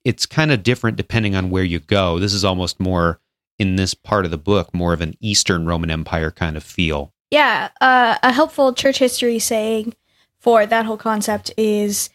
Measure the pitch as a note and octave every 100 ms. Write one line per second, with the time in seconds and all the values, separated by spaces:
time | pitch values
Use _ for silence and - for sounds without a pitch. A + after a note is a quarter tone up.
0 | B2+ - - - D#3 B2+ G#2 B2+ A2+ A#2
1 | - A2+ G#2 F#2+ F2+ F#2 F2+ E2 - G2+
2 | F#2 E2+ G2+ G2 G2 F#2 F2 - F#2 F2+
3 | E2+ E2 _ _ _ - F#2+ F#2+ F#2+ -
4 | - G#2 F2+ E2 D2+ G2+ E2+ F2 F2 E2
5 | D#2+ - A2 G2+ - F2+ E2 E2+ E2 D#2+
6 | D#2+ E2+ D#2+ - E2+ D#2 - - D#2+ D2
7 | C#2 _ - D4 C4+ G3 - - C4 B3+
8 | A#3+ - B3+ B3+ D#4 - C4+ B3 C4+ C4+
9 | B3+ - A#3+ A3+ - A3 A3 A3 A3 -
10 | _ _ _ _ A#3+ A3+ G#3+ A3+ A3 G#3+
11 | A3 G#3+ G#3+ G#3 - - A3 G#3 G#3 G3+
12 | -